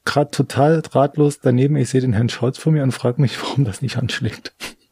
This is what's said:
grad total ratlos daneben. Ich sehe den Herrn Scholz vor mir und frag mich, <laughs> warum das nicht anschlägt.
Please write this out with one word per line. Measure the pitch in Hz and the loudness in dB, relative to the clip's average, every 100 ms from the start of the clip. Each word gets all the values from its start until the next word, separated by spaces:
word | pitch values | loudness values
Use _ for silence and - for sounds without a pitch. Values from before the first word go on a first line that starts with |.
grad | - 143 147 | -2 0 0
total | - 135 120 143 160 - | 0 -2 2 2 2 0
ratlos | 135 143 - 147 - | 0 0 2 0 2
daneben. | 135 123 139 147 | 0 2 2 2
Ich | 123 | 0
sehe | 131 | 0
den | 127 | 2
Herrn | 104 120 | 0 0
Scholz | - 120 - | 0 -4 -2
vor | 160 | 0
mir | 156 | 2
und | 135 | 0
frag | - 120 123 | 0 -2 0
mich, | 135 - | 0 0
<laughs> | |
warum | - 131 127 | -6 -2 -2
das | - | -2
nicht | 131 - | -6 -4
anschlägt. | 123 - 117 - - - - - _ | -4 -4 -6 -8 -16 -16 -18 -18 _